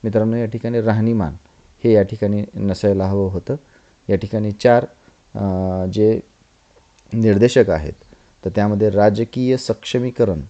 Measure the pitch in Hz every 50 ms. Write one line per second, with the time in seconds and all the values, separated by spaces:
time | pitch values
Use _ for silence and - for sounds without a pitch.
0 | - 113 104 110 107 113 113 120 117 110 117 113 - 117 120 117 110 113 107 110
1 | 107 113 117 110 95 76 71 - _ _ _ _ _ _ _ _ - 117 113 107
2 | 98 95 117 107 - 101 104 104 104 - - 104 101 98 92 - - 104 101 98
3 | 95 95 98 101 98 95 92 90 - - 135 151 _ _ _ _ _ _ _ _
4 | _ - 101 95 - 101 - 110 107 104 101 104 - 123 120 120 123 - - _
5 | _ _ _ _ _ _ _ 107 101 98 95 92 92 92 92 92 92 95 98 107
6 | 107 107 113 - - _ _ _ _ _ _ _ _ _ _ _ _ _ _ _
7 | _ _ - 113 113 110 104 101 113 123 - 131 113 - 87 78 76 71 - _
8 | _ _ - _ _ _ _ _ - 95 92 104 104 104 104 101 107 107 98 101
9 | 101 107 101 104 117 113 - 127 127 127 127 127 - - 110 - - - - 127
10 | 123 127 127 - 120 104 90 78 69 101